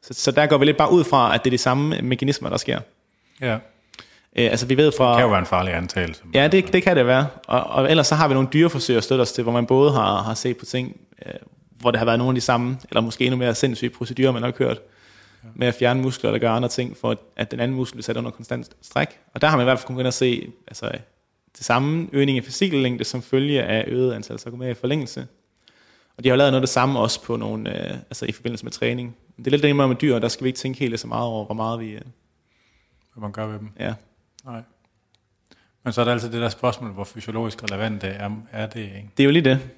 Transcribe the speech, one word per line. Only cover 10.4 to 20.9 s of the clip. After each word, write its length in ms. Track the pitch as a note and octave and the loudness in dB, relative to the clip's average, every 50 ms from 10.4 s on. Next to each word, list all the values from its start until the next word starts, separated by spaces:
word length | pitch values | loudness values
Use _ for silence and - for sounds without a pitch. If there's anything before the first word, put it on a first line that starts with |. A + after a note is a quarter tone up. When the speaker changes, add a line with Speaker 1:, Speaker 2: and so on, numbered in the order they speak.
| - B2+ A#2+ | -4 -4 -6
Speaker 1:
på 80 | - - | -6 -8
ting, 340 | - - B2+ B2+ - - - - _ _ _ - | -8 -6 -6 -6 -6 -12 -16 -20 _ _ _ -16
øh, 80 | - - - - _ _ _ _ _ _ _ | -16 -16 -16 -18 _ _ _ _ _ _ _
hvor 120 | - A#2+ | 0 0
det 60 | A#2 A2+ | 2 2
har 60 | A2+ | 2
været 120 | A#2 A2+ A#2+ | 2 2 2
nogle 120 | B2 B2+ | 2 2
af 40 | B2+ | 0
de 60 | B2 | 0
samme, 360 | - - B2 A#2+ A#2+ B2 C3 B2+ - - | 2 2 2 2 2 -2 -4 -8 -10 -2
eller 120 | - A2+ | 0 0
måske 240 | A2+ A2+ A2 - B2+ | 0 0 -2 -2 0
endnu 120 | B2 C3 | 0 0
mere 180 | B2+ B2 B2 A2+ | 0 0 0 0
sindssyge 340 | - - C3+ A#2+ - - A#2+ | 0 0 -2 -2 -2 -6 -6
procedurer, 420 | - - B2 - B2 B2+ C3 C3 | -6 -6 -10 -8 -2 2 2 2
man 120 | B2+ A#2 A#2 | 2 0 -4
har 80 | B2 | -6
kørt, 300 | A#2+ - B2+ B2 A#2 - - _ _ _ _ _ _ - - _ _ _ - | -2 -2 -2 -2 -2 -4 -8 _ _ _ _ _ _ -20 -20 _ _ _ -20
Speaker 2:
Ja. 60 | A2+ A2+ | -20 -6
Speaker 1:
med 120 | A#2+ B2 | -2 0
at 80 | A#2+ A#2 | 0 0
fjerne 260 | - B2 A#2+ B2 C3 | 2 2 2 2 2
muskler 280 | C3 C3 B2+ - - A2 | 0 -2 -4 -2 -2 -2
eller 100 | G#2+ A2+ | 0 2
gøre 120 | A#2 A#2 | 0 0
andre 180 | A2+ A#2 B2 A#2+ | 0 0 0 -2
ting, 280 | - - B2 A#2+ A2+ | -2 -4 -6 -6 -8
for 140 | - - A#2 | -6 -4 -4
at, 60 | A2+ - - _ _ | -4 -4 -8 _ _
at 160 | - A2+ G#2+ | -8 -8 -6
den 80 | B2 A#2+ | -4 -4
anden 180 | A#2+ B2 C3 | -4 -4 -2
muskel 180 | B2+ B2+ - - | -4 -6 -6 -8
bliver 80 | A#2 G#2+ | -14 -8
sat 140 | - A#2+ | -6 -6
under 140 | A#2 A#2 A#2+ | -6 -6 -8
konstant 380 | - - A#2 - B2 A#2+ A#2+ - - _ | -12 -14 -12 -10 -10 -10 -10 -16 -20 _
stræk. 380 | _ - - C#3 C#3+ - - _ _ _ _ | _ -6 -2 -2 -2 -2 -6 _ _ _ _
Og 80 | - | 2
der 60 | C#3+ | 2
har 100 | D3+ D#3 | 4 4
man 60 | C3+ A#2+ | 4 4
i 40 | |
hvert 120 | B2+ C3 A#2 | 4 2 2
fald 80 | - | 0
kunnet 80 | - B2+ | -8 -6
gå 40 | B2+ | -4
ind 80 | B2+ | -4
og 60 | B2+ B2 | -4 -2
se, 340 | - C3 B2+ B2 - - - - _ _ | 0 0 0 0 -2 -6 -12 -18 _ _
altså, 240 | - - - - A2+ | -20 -16 -10 -8 -8